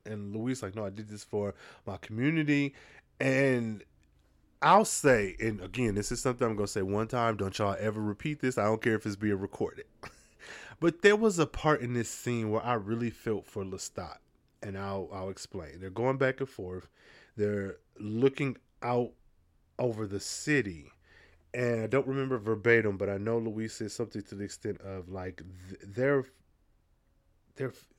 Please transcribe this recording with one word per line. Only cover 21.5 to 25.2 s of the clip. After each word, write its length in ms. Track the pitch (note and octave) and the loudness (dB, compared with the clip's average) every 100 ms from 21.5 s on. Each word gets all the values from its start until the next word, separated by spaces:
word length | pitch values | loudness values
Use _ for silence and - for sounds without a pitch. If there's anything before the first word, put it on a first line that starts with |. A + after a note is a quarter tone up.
and 300 | B2 B2 A#2 | -2 0 0
I 40 | A2 | 2
don't 200 | C3+ C3 | 0 2
remember 320 | C3+ C3+ B2 | -2 -2 -2
verbatim, 580 | G#2 G#2+ A#2+ A#2 G#2+ G2 | 0 2 6 6 6 0
but 140 | G2 | 0
I 80 | G2 | 0
know 180 | G#2+ A#2 | 0 0
Louis 320 | A2+ G#2+ A2 | -2 -4 -6
said 220 | - G#2+ | -6 -8
something 300 | - A2 A2 | -6 -6 -6
to 120 | G2 | -10
the 100 | G2+ | -8
extent 360 | G2+ - G#2+ G2 | -10 -8 -8 -8
of, 300 | G2 F#2+ F2 | -8 -10 -10
like, 320 | F#2 | -8